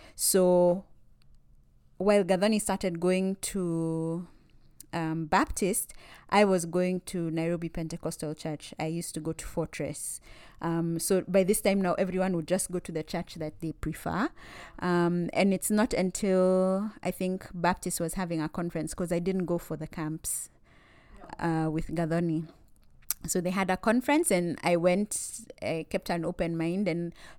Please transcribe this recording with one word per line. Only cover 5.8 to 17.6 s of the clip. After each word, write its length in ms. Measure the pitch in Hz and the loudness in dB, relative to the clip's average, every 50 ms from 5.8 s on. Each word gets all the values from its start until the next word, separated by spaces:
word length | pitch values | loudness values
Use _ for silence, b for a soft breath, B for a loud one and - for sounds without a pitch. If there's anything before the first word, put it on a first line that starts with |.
| - - B B B B B B B - | -4 -6 B B B B B B B 2
I 160 | - 202 208 | 4 6 6
was 220 | 196 190 180 165 | 6 6 2 0
going 340 | 165 160 180 180 185 185 180 - | 0 0 0 0 2 0 -2 -4
to 240 | - - 180 170 165 | -6 -4 -4 -2 -2
Nairobi 400 | 160 165 160 170 175 165 170 160 | -2 0 0 0 -2 -2 -4 -6
Pentecostal 640 | - 175 165 156 165 170 - 160 165 - - 151 151 | -6 -6 -6 -6 -6 -6 -6 -6 -6 -6 -6 -6 -6
Church. 400 | - - 160 151 143 - - - - | -6 -6 -6 -8 -8 -10 -12 -8 -6
I 80 | 160 160 | -4 -4
used 260 | 165 170 170 - - | -2 -4 -6 -6 -8
to 60 | 165 | -6
go 120 | 156 165 | -6 -6
to 120 | 156 - - | -6 -6 -8
Fortress. 760 | - - 175 160 - - - 147 143 - - - - - B B B B B B B B B | -6 -4 -4 -4 -4 -4 -6 -6 -6 -6 -8 -8 -10 -10 B B B B B B B B B
Um, 380 | - 170 165 165 165 170 165 165 | -2 -2 0 0 0 0 -2 -2
so 240 | - - 196 185 - | 0 2 2 0 2
by 180 | - 180 196 185 | 2 2 4 4
this 180 | 170 214 - | 4 2 2
time 180 | - 202 196 196 | 2 2 2 4
now, 140 | 190 180 - | 2 2 2
everyone 420 | - 196 185 180 185 190 190 185 | 2 0 0 0 0 0 0 0
would 100 | 170 156 | -2 0
just 240 | - 180 185 - - | 0 -2 -2 -2 -2
go 80 | 175 175 | -6 -6
to 140 | - - | -6 -6
the 100 | 165 160 | -6 -8
church 340 | 156 - - 170 170 - - | -6 -6 -6 -6 -6 -8 -8
that 240 | 165 160 151 - - | -8 -8 -8 -8 -6
they 120 | 165 160 | -6 -6
prefer. 560 | 151 - - 160 156 - - 170 - 175 233 - B B B B B B B B B - | -6 -6 -6 -6 -6 -4 -4 -2 0 0 -2 -2 B B B B B B B B B -4
Um, 500 | - 180 175 175 175 170 175 175 170 170 | -2 0 2 4 4 4 2 2 0 0
and 220 | - - 190 196 196 | 2 2 4 4 4
it's 160 | 185 - - | 2 0 2
not 240 | 214 214 214 214 - | 2 2 2 2 2
until, 960 | - 190 185 - - - 202 190 185 185 185 185 185 185 185 190 190 208 220 - - | 0 0 0 0 0 0 2 4 6 6 6 4 4 4 2 2 0 -2 -4 -8 -6
I 80 | - 180 | -6 -6
think, 360 | 175 - 185 180 185 190 - - - | -4 -2 -2 -4 -4 -4 -8 -10 -6
Baptist 460 | 175 | -2